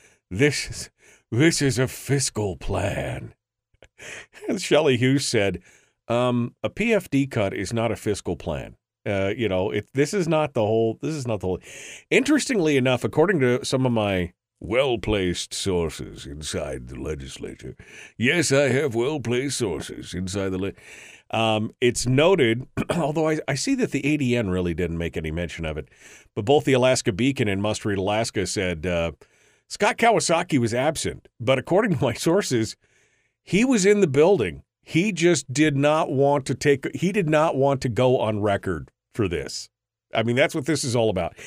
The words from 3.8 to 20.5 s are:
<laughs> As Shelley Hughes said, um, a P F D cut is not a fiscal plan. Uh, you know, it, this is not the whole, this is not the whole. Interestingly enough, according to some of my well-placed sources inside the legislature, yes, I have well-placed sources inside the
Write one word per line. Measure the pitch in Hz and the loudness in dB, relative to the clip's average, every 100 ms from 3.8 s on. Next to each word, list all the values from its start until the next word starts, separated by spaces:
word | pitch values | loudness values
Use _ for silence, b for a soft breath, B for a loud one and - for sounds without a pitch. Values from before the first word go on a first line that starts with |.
| - | -20
<laughs> | _ - - - - 415 | _ -18 -18 -20 -12 -6
As | 202 | -4
Shelley | - 151 156 117 | 2 4 4 4
Hughes | 131 139 - | 2 2 0
said, | 110 98 87 b b b b - | 0 0 -2 b b b b -2
um, | 120 123 120 120 - | 0 0 0 -2 -6
a | 107 | -8
P | - 233 | -2 0
F | 208 - | 0 0
D | 139 139 | 0 0
cut | 117 98 | 0 -2
is | 95 92 | -2 -4
not | 113 113 | -2 -2
a | 98 | -2
fiscal | 110 98 101 85 | -4 -4 -4 -6
plan. | 90 69 58 - _ _ | -6 -6 -8 -16 _ _
Uh, | 110 98 98 113 | -4 -2 -2 0
you | 104 | 0
know, | 92 101 | 0 0
it, | 104 - | -4 -2
this | 131 151 | -2 0
is | 202 165 | 0 0
not | 156 147 | 0 0
the | 123 104 | 0 0
whole, | 113 113 110 | 2 0 -2
this | 143 | -6
is | 156 120 | -6 -4
not | 104 | -4
the | 92 | -2
whole. | 87 B B B B - | -4 B B B B 0
Interestingly | - 277 294 - 220 156 139 | 0 4 2 2 0 2 4
enough, | 131 127 | 2 2
according | 110 151 180 165 | 0 2 2 4
to | 127 123 | 2 2
some | - 131 127 | 0 0 2
of | |
my | 113 101 92 90 - _ - | 2 2 0 -2 -6 _ -12
well-placed | 80 120 139 110 107 104 92 87 - | -2 0 2 0 0 0 0 -2 -6
sources | - 101 90 80 - 65 69 69 | -4 0 0 0 -6 -12 -14 -14
inside | 73 76 85 73 65 62 | -12 -8 -6 -6 -8 -10
the | 64 | -10
legislature, | 73 71 65 - - - - - B B B - | -8 -8 -10 -14 -14 -14 -16 -16 B B B -2
yes, | 123 170 139 | 0 2 2
I | 139 139 | 4 4
have | 127 151 | 2 0
well-placed | 113 131 156 113 123 139 131 | 0 -2 -2 -2 -2 -2 -4
sources | 107 71 - - - | -4 -4 -8 -14 -10
inside | 90 92 98 | -8 -6 -4
the | 95 | -2